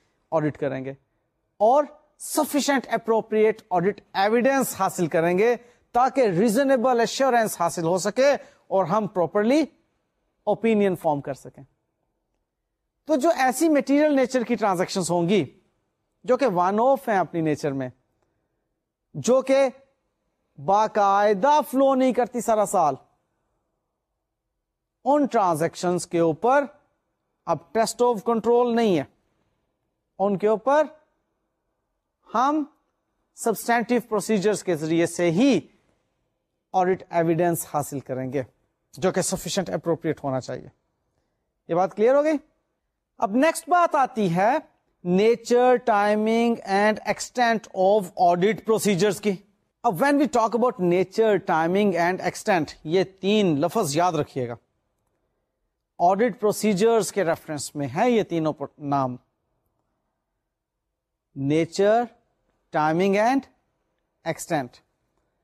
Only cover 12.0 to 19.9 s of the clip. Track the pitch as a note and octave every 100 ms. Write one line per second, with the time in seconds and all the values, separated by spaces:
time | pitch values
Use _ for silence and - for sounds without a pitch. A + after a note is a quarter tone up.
12 | _ _ _ _ _ _ _ _ _ _
13 | - D4+ E4 A#3+ B3+ - D#4+ C#4+ - C#4+
14 | D4+ C4+ B3+ B3+ A#3 A#3+ G#3 F3+ F3+ G3
15 | D#3+ F3 E3+ G#3 B2 _ _ _ _ _
16 | _ _ F3+ B3 C4 F3+ F3+ G#3 B3+ C#4
17 | - G3 E3 E3+ D#3 C3+ D3+ C3+ B2+ -
18 | _ _ _ _ _ _ _ _ _ _
19 | _ D#3 G#3+ C4 C4 C4+ C4 - _